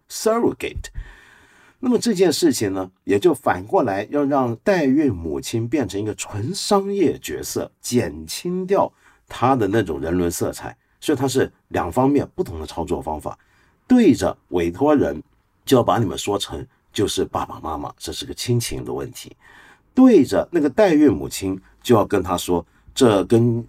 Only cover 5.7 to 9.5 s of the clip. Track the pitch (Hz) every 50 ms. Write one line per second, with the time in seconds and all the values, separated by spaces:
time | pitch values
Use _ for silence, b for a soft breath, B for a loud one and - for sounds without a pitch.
5.7 | 139 151 120 92 98 98 107 107 101 - - - 104 104 110 147 190 - - -
6.7 | 208 196 196 196 202 202 170 120 - - - - 73 65 - - - 107 78 -
7.7 | _ _ - - 120 120 98 82 73 78 78 80 - - - 175 180 185 185 185
8.7 | 196 185 101 b b b b b b b b - - - 117 127